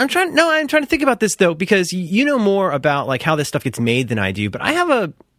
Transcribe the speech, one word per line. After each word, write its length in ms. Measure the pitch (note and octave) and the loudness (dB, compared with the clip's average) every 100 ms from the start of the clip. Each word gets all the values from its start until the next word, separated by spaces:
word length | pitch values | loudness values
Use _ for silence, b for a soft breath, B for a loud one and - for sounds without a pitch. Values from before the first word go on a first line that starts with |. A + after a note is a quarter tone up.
I'm 80 | C4+ | -2
trying, 260 | F4 F#4 | 0 0
no, 160 | C#4+ E4 | 2 2
I'm 160 | D#4 D4 | 0 0
trying 160 | D4+ | -2
to 60 | C#4+ | 0
think 140 | D#4+ | 0
about 180 | C#4 A#3 | 0 0
this 160 | G#3+ - | -2 2
though, 180 | F3+ | 0
because 380 | D#3+ F#3+ G3 F3 | 2 0 0 0
y-, 60 | F#3 | -4
you 240 | E3 G3 | -2 0
know 140 | C#4+ C4+ | 2 2
more 340 | G3+ G3 F#3+ | 2 2 0
about, 340 | C#3+ D3+ C#3+ B2 | 0 0 0 -2
like, 160 | B2+ | -2
how 140 | E3 D#3 | 0 0
this 100 | C#3 | 0
stuff 140 | C#3+ | -4
gets 160 | C3 A#2 | -4 -2
made 300 | A#2 B2 A#2+ | 0 0 0
than 100 | A2+ | -2
I 140 | F#2+ | -2
do, 180 | F#2+ G#2 | -2 -4
but 100 | - | -2
I 100 | G#3+ | -2
have 180 | E4 F4 | 0 0
a, 220 | C4 F3 - - | 0 -2 -8 -20